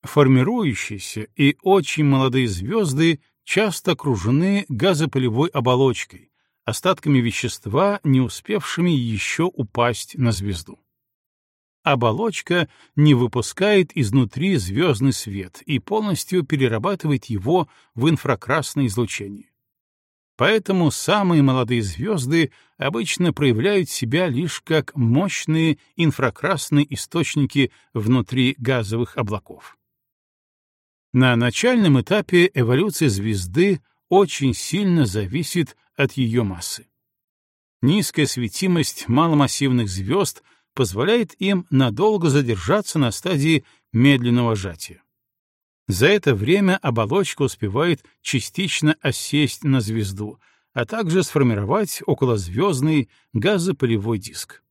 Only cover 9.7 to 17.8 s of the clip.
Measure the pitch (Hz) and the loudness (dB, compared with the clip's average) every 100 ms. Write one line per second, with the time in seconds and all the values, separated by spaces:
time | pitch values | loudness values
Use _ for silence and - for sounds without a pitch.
9.7 | - 120 110 - - 120 95 101 90 - | 0 -2 -2 -10 -2 -2 0 -4 -8 -10
10.7 | - _ _ _ _ _ _ _ _ _ | -20 _ _ _ _ _ _ _ _ _
11.7 | _ - 139 117 113 226 - - 175 160 | _ 0 2 2 0 -2 -4 -2 -2 -2
12.7 | _ _ - 151 131 120 123 - - 196 | _ _ 2 4 6 4 -2 -6 -2 2
13.7 | 208 175 - 107 135 117 - 180 170 90 | 2 2 -2 0 2 0 -2 0 0 -2
14.7 | 101 175 107 135 117 - 98 92 - - | -2 0 2 0 -2 -6 -10 -10 -16 -6
15.7 | 135 - 214 214 180 - 185 151 151 127 | -6 -2 -4 -2 -4 -2 -4 -2 0 0
16.7 | 110 151 196 156 139 - 107 101 180 151 | 0 -4 -4 -2 -2 -2 -6 0 0 -2
17.7 | _ | _